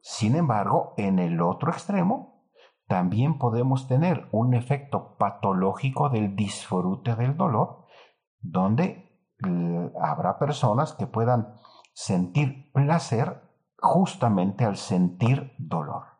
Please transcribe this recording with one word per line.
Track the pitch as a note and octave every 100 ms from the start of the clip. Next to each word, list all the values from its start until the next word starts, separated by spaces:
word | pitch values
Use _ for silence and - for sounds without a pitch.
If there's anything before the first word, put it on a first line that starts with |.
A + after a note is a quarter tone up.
Sin | - - G#2+ C#3+
embargo, | E3 G#2+ G2 D3 - -
en | G2+ F#2+
el | F2 E2+
otro | E2+ F#2+ D3
extremo, | F3 - G3+ F3 - - _ _ _ - _ _
también | F#2 F2+ G#2 C3+ D#3
podemos | B2 A2+ C3 C3 -
tener | C3 F3 E3 -
un | G#2+ B2
efecto | B2 - C#3 - A2 - -
patológico | G2+ - G2+ F#2+ F#2+ - C3+ C3 D3
del | A#2 G#2 G2
disfrute | G2+ - - F#2 F2+ G2 - A2+
del | B2 D3
dolor, | B2+ G#2+ B2+ - - - - _ _ _
donde, | F2 F2 F#2+ A2+ F3+ - - _ _ _
eh, | F#2+ F2 E2+ E2+ F2 -
habrá | - E2 E2+ -
personas | C#3+ - B2 A2 D#3
que | - G#2
puedan | A2 A#2 A#2+ G#2+ - - - -
sentir | - - F#2+ F2+ C#3+ C#3 - -
placer | C#3 C#3+ E3 - A2 D#3 - _ _ _ _
justamente | G#2+ D#3 F#3+ - A#2+ G2+ F#2 F#2+
al | A#2 F#2
sentir | - F#2 F2+ - A#2 C3 - -
dolor. | - E2 C#2+ C#2+ - _